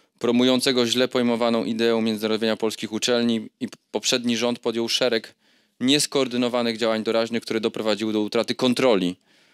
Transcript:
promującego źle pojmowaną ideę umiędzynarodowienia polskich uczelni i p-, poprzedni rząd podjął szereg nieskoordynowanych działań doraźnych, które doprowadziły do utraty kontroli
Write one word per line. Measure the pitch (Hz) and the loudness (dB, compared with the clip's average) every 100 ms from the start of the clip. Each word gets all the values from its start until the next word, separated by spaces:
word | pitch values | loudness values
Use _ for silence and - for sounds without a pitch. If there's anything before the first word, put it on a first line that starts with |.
| _ - | _ -6
promującego | 120 120 127 127 139 123 117 | 0 4 4 4 2 0 0
źle | 117 127 | 2 0
pojmowaną | 131 120 113 117 117 - | 2 0 2 0 0 -2
ideę | 113 117 113 | 0 0 2
umiędzynarodowienia | 113 104 107 107 113 107 | 0 -2 -2 -2 -2 0
polskich | 110 - 110 | -2 -4 -8
uczelni | 107 - 120 117 113 - - | -4 0 0 2 -2 -4 -10
i | 123 | -10
p-, | - _ | -10 _
poprzedni | 107 - 127 120 113 | -4 -2 -2 0 0
rząd | 120 120 | -2 -2
podjął | 120 113 117 | -4 -4 -2
szereg | - 127 113 - _ _ _ _ - | 0 2 0 -4 _ _ _ _ -4
nieskoordynowanych | 123 147 - 143 127 123 123 123 117 110 | 2 2 2 0 0 0 0 0 -2 0
działań | 113 110 | 0 0
doraźnych, | 110 113 117 117 | 0 0 0 -4
które | - 110 | -4 -2
doprowadziły | 110 - 110 104 110 | -2 -2 -2 0 0
do | 107 | 0
utraty | 104 117 110 120 | 0 -2 -2 0
kontroli | 127 120 131 101 90 92 _ _ _ | 0 2 4 4 2 -4 _ _ _